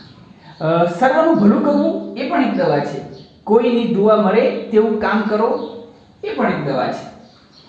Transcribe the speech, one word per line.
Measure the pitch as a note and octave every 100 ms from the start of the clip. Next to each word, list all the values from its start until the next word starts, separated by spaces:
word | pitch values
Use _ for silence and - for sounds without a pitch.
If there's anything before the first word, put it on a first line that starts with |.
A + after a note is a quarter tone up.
| - - - - - -
અ, | D#3+ E3+ F3
સર્વનું | - C4 D#4 E4 G#3+
ભલું | G3+ -
કરવું | C#4+ D4 D#4+ G4 - -
એ | C4
પણ | -
એક | G#3+ -
દવા | D#3+ D3
છે. | - - - - - -
કોઈની | G3 A#3 B3 A#3 G3 F#3+
દુઆ | G#3 G#3+
મળે | F#3 G#3+ C4 - -
તેવું | G#3+ A3+ G3+
કામ | F#3+ G#3+
કરો | G3+ G#3 A#3 B3 - - - - - _
એ | -
પણ | C4 G#3
એક | D#3 C#3+
દવા | C3 B2
છે. | - - - - - _ -